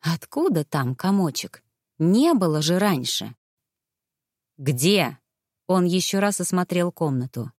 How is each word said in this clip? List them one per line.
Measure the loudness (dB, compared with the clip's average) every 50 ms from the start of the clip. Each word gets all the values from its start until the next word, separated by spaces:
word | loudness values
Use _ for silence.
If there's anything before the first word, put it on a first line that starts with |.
Откуда | -2 -4 -4 -4 -6 -8 -4 -2 0 2 2 0 -2
там | _ -2 -2 -2 -2 -4
комочек? | -4 -2 0 2 2 2 0 -2 -4 -10 -10 -14 -18 _ _ _ _ _ _ _ _
Не | 2 2 4 4 4 4 4
было | 4 2 2 0 0
же | 0 0 0 2
раньше. | 2 2 0 0 -2 -4 -6 -6 -8 -10 -16 _ _ _ _ _ _ _ _ _ _ _ _ _ _ _ _ _ _ _ _ _ _ _ _ _
«Где?» | -4 -4 -2 0 2 2 2 2 2 -2 -4 -10 _ _ _ _ _ _ _ _ _ _
Он | 0 2 2
еще | 2 0 0 -2 0 -2 0
раз | 0 0 -2 -2
осмотрел | -4 -2 -2 -2 -2 -2 0 -2 -2 -2
комнату. | -2 -4 -4 -2 -2 -2 -4 -6 _ -10 -10 -10 _ _